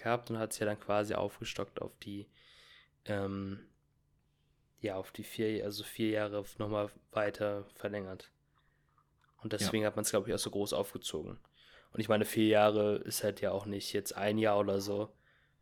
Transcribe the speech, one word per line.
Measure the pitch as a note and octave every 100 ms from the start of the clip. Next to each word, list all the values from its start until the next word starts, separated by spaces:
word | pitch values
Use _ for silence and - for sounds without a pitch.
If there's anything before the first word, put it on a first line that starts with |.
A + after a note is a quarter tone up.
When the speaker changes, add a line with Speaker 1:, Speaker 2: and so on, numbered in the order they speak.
Speaker 1:
gehabt | A2+ A#2+ -
und | A2+
hat's | A2 -
ja | G#2
dann | G#2+
quasi | - G#2 G#2+
aufgestockt | - G#2 - A2+ - G2 -
auf | - -
die, | G2+ G2+ G2 _ - - - - _ _
ähm, | - G2+ G2 G2 G2 G2 - _ _ _ _ _ _ _ _ _ _ _
ja, | G#2+ F#2+
auf | -
die | -
vier, | G#2 - A2 G#2+
also | G#2 G#2
vier | G#2 - A2
Jahre | G#2+ G#2 G#2 G2+ -
nochmal | G#2+ G#2 G#2 - _
weiter | A2 G#2 G2+ G#2 G2+ G2+
verlängert. | - G#2 G#2 F#2+ F#2 - _ _ _ _ _ _ _ _ _ _ _
Und | A2
Speaker 2:
Ja. | G#2+
Speaker 1:
deswegen | G2 A2
hat | G#2+
man's, | G#2 G2+
glaub | G#2+ G2
ich, |
auch | G#2
so | -
groß | G2+ G2+
aufgezogen. | - G2+ - - D#2 E2+ - - _ - - -
Und | -
ich | A2
meine, | G#2+
vier | G#2 A2 A2
Jahre | G#2+ G#2+ G#2+ G#2 G#2
ist | - -
halt | G#2 G2+
ja | G2
auch | G2 G2+
nicht | G2+ -
jetzt | G#2 - -
ein | G#2 G#2+
Jahr | G#2+ G#2
oder | G2+ G2
so. | G2 G2+ G#2+ - _ _ _ _